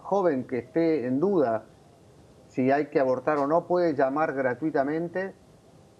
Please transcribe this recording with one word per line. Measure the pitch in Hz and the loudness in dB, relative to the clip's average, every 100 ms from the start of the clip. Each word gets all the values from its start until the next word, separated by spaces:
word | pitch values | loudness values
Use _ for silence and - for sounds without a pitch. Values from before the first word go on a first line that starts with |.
joven | - 196 175 135 117 | -4 0 2 0 -2
que | 127 | -6
esté | 113 165 165 156 123 | -4 0 2 0 0
en | 131 | 0
duda | 185 190 123 110 - - - - - - - - - | 2 2 2 -2 -6 -20 -20 -20 -20 -20 -20 -20 -8
si | - 127 | -2 2
hay | 143 147 | 2 0
que | 156 | 0
abortar | 131 127 131 147 | 2 0 0 0
o | 139 | 2
no | 165 170 | 0 2
puede | 180 170 | 0 2
llamar | 139 135 143 160 | 2 0 0 -2
gratuitamente | 135 127 123 160 143 135 160 170 185 190 - - - _ - - | 0 -2 -2 -2 0 0 -2 -4 -6 -8 -12 -20 -20 _ -20 -20